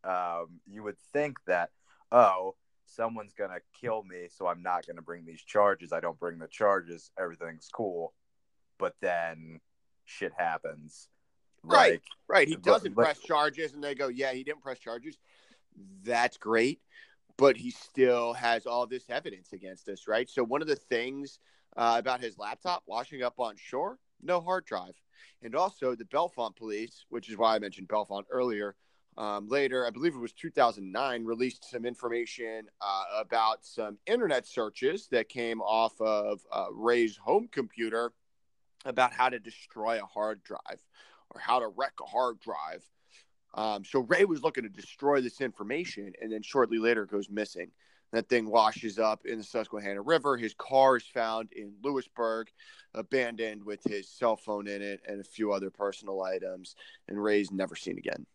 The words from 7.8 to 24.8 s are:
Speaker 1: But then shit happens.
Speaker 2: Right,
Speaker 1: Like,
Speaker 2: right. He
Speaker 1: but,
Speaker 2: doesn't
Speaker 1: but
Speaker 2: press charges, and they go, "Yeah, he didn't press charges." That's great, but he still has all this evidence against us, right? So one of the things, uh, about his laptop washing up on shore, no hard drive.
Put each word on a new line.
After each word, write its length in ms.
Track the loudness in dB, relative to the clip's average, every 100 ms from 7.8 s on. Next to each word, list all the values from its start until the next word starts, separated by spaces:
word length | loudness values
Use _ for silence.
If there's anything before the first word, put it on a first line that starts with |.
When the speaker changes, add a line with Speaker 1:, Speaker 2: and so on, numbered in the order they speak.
| -4 -4 -8 _ _ _ _ _ _ _
Speaker 1:
But 200 | -6 -4
then 580 | -2 -2 -4 -6 -16 -18 _ _ _ _ -20
shit 260 | -8 -6
happens. 760 | -2 -2 -2 -8 -14 -18 -20 -20 _ _ _ _ _
Speaker 2:
Right, 340 | 4 6 6 4
Speaker 1:
Like, 80 | -6 -20 2
Speaker 2:
right. 180 | 4 4
He 80 | 2
Speaker 1:
but, 80 |
Speaker 2:
doesn't 300 | 6 6 4
Speaker 1:
but 100 | 4
Speaker 2:
press 160 | 4 2
charges, 540 | 0 2 2 0 -8
and 100 | -6
they 100 | -6
go, 140 | -2 -2
"Yeah, 240 | 0 -2
he 140 | -2 -8
didn't 160 | -10
press 180 | -10 -12
charges." 380 | -8 -10 -10 -18 _ _ _ _ _ -20 -20 -12
That's 340 | 0 2 2 0
great, 440 | 2 4 4 0 _ -20 -20 _ _ 6
but 220 | 6 6
he 140 | -2
still 600 | -10 -10 4 6 6 2
has 340 | 0 2 2 0
all 220 | -2 -2
this 220 | -6 -6
evidence 420 | -6 -6 -14 -16
against 380 | -16 -14 -14 -12
us, 180 | -12 0
right? 220 | 0 0
So 160 | -2 0
one 160 | 0
of 80 | 0
the 80 | -4
things, 600 | _ -2 -2 -6 -10 -14 _ _ _ 0
uh, 200 | 2 4
about 220 | 2 -2
his 160 | -4 -8
laptop 460 | -10 -8 -4 -6 -4
washing 380 | -6 -6 -4
up 180 | -4 -2
on 160 | -6 -6
shore, 420 | -8 -4 -4 -6 _ _
no 180 | -2 -2
hard 240 | 0 -4
drive. 320 | -2 -6